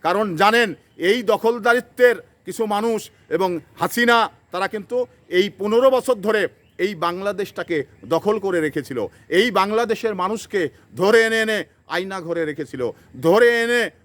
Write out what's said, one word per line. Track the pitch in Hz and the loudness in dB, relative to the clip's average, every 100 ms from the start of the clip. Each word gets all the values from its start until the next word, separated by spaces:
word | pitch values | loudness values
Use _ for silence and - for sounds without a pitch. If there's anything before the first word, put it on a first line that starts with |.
কারণ | 160 190 214 160 | 0 0 0 2
জানেন, | 202 226 226 143 _ _ | 4 4 0 -4 _ _
এই | 170 233 | 0 0
দখলদারিত্বের | 214 208 226 240 220 240 240 - 247 202 - _ | 2 0 0 0 2 0 -2 2 4 4 -8 _
কিছু | - 180 220 | -14 -6 -4
মানুষ | 208 233 220 - _ _ | -2 -2 -4 -6 _ _
এবং | 170 185 170 - - | -2 -2 -2 -10 -6
হাসিনা, | 175 - 240 233 208 _ _ | -4 0 2 4 2 _ _
তারা | 180 190 | -6 -6
কিন্তু | 214 196 247 247 _ _ | -6 -6 -6 -6 _ _
এই | 180 202 | 0 0
পনেরো | - 202 226 262 | -2 0 4 4
বছর | 254 - 233 | 4 0 -2
ধরে | 196 220 180 _ _ - | 0 0 -2 _ _ -6
এই | 185 180 | -4 -2
বাংলাদেশটাকে | 170 175 196 196 202 - 170 160 135 - 113 | -4 -2 -6 -6 -8 -8 -4 -4 -4 -12 -4
দখল | 165 196 220 | -2 0 -2
করে | 196 175 | 0 -2
রেখেছিল। | 156 151 135 123 98 - _ | -2 -4 -6 -6 -6 -10 _
এই | 165 240 | 2 2
বাংলাদেশের | 190 196 214 233 220 226 202 | 2 0 0 -2 -2 -4 -2
মানুষকে | 185 220 - 202 151 - _ - | -4 -4 -6 -4 -4 -6 _ -2
ধরে | 190 233 | 4 4
এনে | 226 226 | 4 0
এনে | 220 214 - _ _ | -2 -4 -6 _ _
আয়না | 170 190 190 | -8 -6 -10
ঘরে | 165 170 156 | -8 -6 -4
রেখেছিল, | 139 139 131 120 - _ - | -6 -10 -6 -6 -8 _ -2
ধরে | 160 202 240 233 | 4 6 4 2
এনে | 233 240 208 _ | 0 -2 -2 _